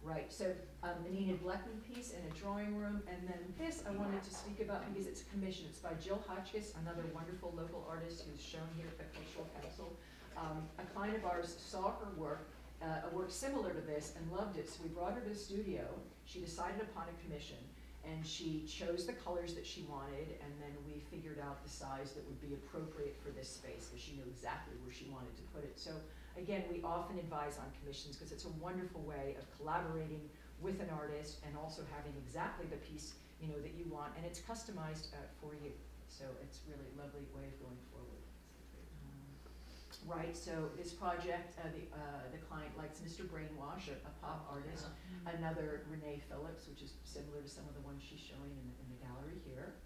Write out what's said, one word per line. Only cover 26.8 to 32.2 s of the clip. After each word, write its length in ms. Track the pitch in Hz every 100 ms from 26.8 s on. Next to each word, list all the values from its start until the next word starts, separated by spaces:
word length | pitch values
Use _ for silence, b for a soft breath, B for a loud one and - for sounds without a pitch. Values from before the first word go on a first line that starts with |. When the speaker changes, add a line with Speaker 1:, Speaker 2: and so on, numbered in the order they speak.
Speaker 1:
often 340 | 165 170 170 185
advise 400 | 160 156 147 139
on 140 | 139 -
commissions, 380 | 143 139 147 139
'cause 160 | 160
it's 100 | 160 170
a 40 | 156
wonderful 420 | 170 185 185 175
way 320 | 151 143 139 -
of 100 | - -
collaborating 720 | 151 170 165 160 156 151 147 B B B
with 220 | 180 190
an 80 | 165
artist 500 | 156 147 147 - - 151
and 100 | 147
also 280 | 156 - 151 147
having 180 | 143
exactly 480 | 139